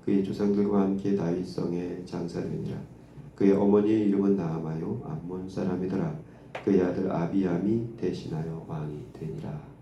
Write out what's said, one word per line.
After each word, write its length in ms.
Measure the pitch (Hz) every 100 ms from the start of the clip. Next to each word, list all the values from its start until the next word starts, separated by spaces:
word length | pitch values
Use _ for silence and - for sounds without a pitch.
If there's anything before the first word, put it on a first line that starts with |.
그의 220 | - 98 98
조상들과 560 | - 101 101 101 101
함께 340 | 98 98 98 98
다윗성에 880 | 85 87 92 - 87 87 90 90
장사되니라. 760 | - 87 87 - 85 - - - - - - - - -
그의 180 | 98
어머니의 560 | 98 101 104 104 110 104
이름은 260 | 98 98 98
나아마요 680 | 82 82 80 80 80 120 -
암몬 420 | 78 85 92 92
사람이더라. 720 | 107 95 90 92 95 82 76 - - - - -
그의 160 | 98
아들 280 | 87 92 95
아비암이 880 | 80 85 98 92 87 98 117 120 -
대신하여 680 | 90 - - 80 82 80 -
왕이 380 | 80 76 76 -
되니라. 480 | - 78 78 - 151 - -